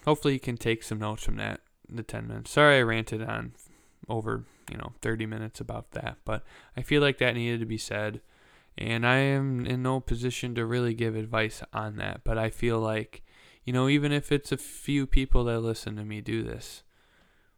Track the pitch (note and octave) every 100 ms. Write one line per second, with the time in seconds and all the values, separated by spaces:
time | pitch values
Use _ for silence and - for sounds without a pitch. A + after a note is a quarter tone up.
0 | - D3+ D3 C3+ - A#2+ A#2+ A2+ - G#2+
1 | G#2+ A2 - G#2 G#2+ - _ _ - A#2
2 | A2 A2+ A2+ A2 A2+ D3 D3 C3+ A#2 A2+
3 | A2 A2 A2+ A2 A#2 - - - _ _
4 | - A2+ A2 A2+ A#2 _ - A2+ A#2 -
5 | A2+ A2+ A2 A2 A2 - A#2 A2+ - A2
6 | A#2 B2 - G#2+ - - - - - D3
7 | C#3+ C3+ B2 A#2+ A#2 A#2 A2+ A2 - G#2
8 | G#2+ A#2 - _ _ - _ - A2 A#2
9 | A#2+ C3 C#3 C#3 C3+ B2 B2+ B2+ B2+ C3
10 | - A#2+ B2 - B2+ A#2+ A2+ B2 A#2+ A2+
11 | A2+ A2 A2 A2+ A2 - - G#2+ G#2+ G#2+
12 | G2+ G2 - A2 A2 - A#2+ A2+ A2 G#2+
13 | A2 - - _ - - - B2+ C3 D3
14 | C#3+ C#3+ C#3+ C#3+ - C3+ - - - C#3+
15 | C3 - C3 C3 A#2+ A#2 A2+ A2+ - G#2+
16 | G#2+ G#2+ A2+ A2+ A2+ A2+ - - - _
17 | _ _ _ _ _